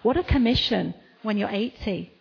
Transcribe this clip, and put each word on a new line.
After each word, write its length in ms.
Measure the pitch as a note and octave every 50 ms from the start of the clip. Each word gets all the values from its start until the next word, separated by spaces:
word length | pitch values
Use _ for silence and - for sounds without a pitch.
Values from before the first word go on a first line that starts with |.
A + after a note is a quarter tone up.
What 140 | - A3 C4
a 80 | E4+ F4+
commission 680 | - - C#4+ A#3+ A3+ B3+ - - - B3 F#3+ F3 E3+ F3 - _ _ _ _
when 160 | - G#3+ G#3+
you're 120 | G3+ G3+ -
eighty. 640 | - G3+ A3 B3 - - - A3 F#3+ F3 F3 - - _